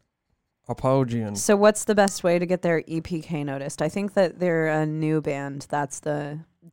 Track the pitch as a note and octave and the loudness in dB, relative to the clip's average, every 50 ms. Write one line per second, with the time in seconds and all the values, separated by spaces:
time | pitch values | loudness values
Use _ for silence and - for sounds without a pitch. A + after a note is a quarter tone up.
0 | _ _ _ _ _ _ _ _ _ _ _ _ _ - A#2+ - - C3 C3+ C#3 | _ _ _ _ _ _ _ _ _ _ _ _ _ -10 -6 -2 0 2 4 4
1 | C3 A#2 A#2 A#2 A2 G2+ G#2 G2+ - - G#3 G3+ G#3 G#3+ G#3 - - - G#3 G3+ | 2 2 0 -2 -2 -4 -4 -2 2 2 4 6 6 6 4 4 0 0 2 4
2 | G3 G3+ - - - F3 E3+ F3 F3+ E3+ F3+ F3 - E3+ E3 D#3+ - - D#3+ D#3+ | 4 2 2 0 0 2 2 2 2 0 -2 0 0 0 0 0 -2 -4 -6 -8
3 | D#3 - F3+ D#3 D3+ - E3 D3 D3 D3 C3+ C#3 C3+ C#3+ - - D3+ D#3 - G3+ | -6 -6 -6 -8 -6 -6 -6 -4 -4 -4 -6 -6 -8 -8 -4 -2 -2 -2 -2 -2
4 | G3+ G#3 - G3+ F#3+ E3 - - F3+ F3+ E3 D#3+ D#3+ D#3 D#3 D#3 D#3 D#3 D3+ D#3 | -4 -2 2 2 2 2 2 0 0 0 2 2 2 2 2 2 0 0 -2 -2
5 | D#3 D#3 D#3 D#3 D3 D3 C#3+ C#3 C#3 C#3 C#3 C#3+ - - - D3 C#3+ C#3+ - - | 0 0 0 0 0 -2 -4 -4 -4 -6 -8 -10 -8 -6 -4 -4 -4 -4 -6 -8
6 | - D3+ D3 D3 D3 C#3+ D3+ D#3 D#3+ _ _ _ - E3+ | -6 -4 -4 -4 -4 -8 -10 -12 -14 _ _ _ -20 -18